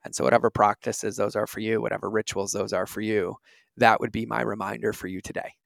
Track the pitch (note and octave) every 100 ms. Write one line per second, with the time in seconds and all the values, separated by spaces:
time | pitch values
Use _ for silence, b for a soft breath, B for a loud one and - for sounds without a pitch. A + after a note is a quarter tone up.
0 | - - - A#2 A2 - G#2 G#2 - -
1 | G#2+ G2+ G#2 G#2+ A2+ - A2 A2+ A2+ G2+
2 | G2+ A2 - G2 G2 G2+ F#2+ F#2 F#2+ -
3 | G#2+ G#2+ F2+ - b b b - A#2 A2
4 | A#2 A2+ A2+ A2+ A2+ G#2+ G2 A2+ A2+ A2
5 | F#2 F#2 - - - -